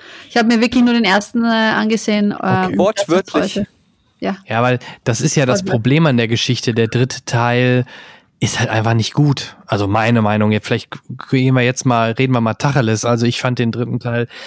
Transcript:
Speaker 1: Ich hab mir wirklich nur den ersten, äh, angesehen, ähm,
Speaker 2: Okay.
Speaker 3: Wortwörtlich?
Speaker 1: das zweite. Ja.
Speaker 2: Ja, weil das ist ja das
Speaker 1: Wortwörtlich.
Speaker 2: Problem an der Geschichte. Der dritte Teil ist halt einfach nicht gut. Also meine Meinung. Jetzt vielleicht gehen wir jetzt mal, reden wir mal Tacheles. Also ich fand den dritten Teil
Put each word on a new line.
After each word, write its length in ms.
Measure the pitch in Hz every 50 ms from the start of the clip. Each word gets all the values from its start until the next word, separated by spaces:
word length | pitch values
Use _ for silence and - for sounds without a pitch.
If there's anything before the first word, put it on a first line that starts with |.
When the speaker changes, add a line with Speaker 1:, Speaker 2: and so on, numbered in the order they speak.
| - - - - - -
Speaker 1:
Ich 80 | -
hab 100 | 240 233
mir 140 | 226 240 220
wirklich 220 | 233 240 240 247
nur 120 | 240 247 233
den 100 | 233 226
ersten, 400 | 185 190 208 202 - - 240 233
äh, 40 | 233
angesehen, 840 | 226 220 220 220 214 - 214 214 226 214 - - 214 208 208 208
ähm, 40 | - - - 190 190 185 185
Speaker 2:
Okay. 120 | 185 180 196
Speaker 3:
Wortwörtlich? 640 | 185 208 220 - 202 - 160 190 190 - - 190
Speaker 1:
das 100 | 185 196
zweite. 160 | - 196 202 - _ _ _ _ _ _ _ _ _ _
Ja. 160 | - 98 98 - -
Speaker 2:
Ja, 160 | - 110 117
weil 180 | 123 127 127 120 - - - - _
das 160 | 123 117 -
ist 160 | - 156 -
ja 100 | 156 139
das 120 | 127 123 98
Speaker 1:
Wortwörtlich. 120 | 92 -
Speaker 2:
Problem 340 | - 113 110 127 139 160 165
an 100 | 151 127
der 100 | 120 117
Geschichte. 480 | 110 117 110 - - 123 - - 131 113
Der 140 | 113 113 110
dritte 360 | - 120 131 127 - - -
Teil 600 | - - 120 120 120 120 123 127 127 123 123 123 - - - - - - - _ _ _ _
ist 180 | - 117 - -
halt 100 | 120 113
einfach 240 | 110 110 107 113 113
nicht 200 | 113 107 - -
gut. 420 | 143 147 147 131 - - - - - -
Also 200 | - 113 101 101
meine 360 | 98 101 113 110 113 120 117
Meinung. 280 | 107 104 104 107 107 107
Jetzt 160 | 107 104 -
vielleicht 220 | - 123 113 - - - - - - 127 - - -
gehen 240 | 139 131 131 131 131
wir 80 | 123
jetzt 220 | 120 123 127 - -
mal, 260 | 135 120 117 113 113
reden 200 | 110 - 131 131
wir 80 | 127 120
mal 140 | 113 113 107
Tacheles. 500 | - - 143 131 143 117 110 110 107 -
Also 220 | 120 120 113 120
ich 140 | 120 117 -
fand 180 | - 127 123 117
den 100 | 120 117
dritten 300 | 107 117 123 120 123 117
Teil 260 | - 123 117 120 120 - - - -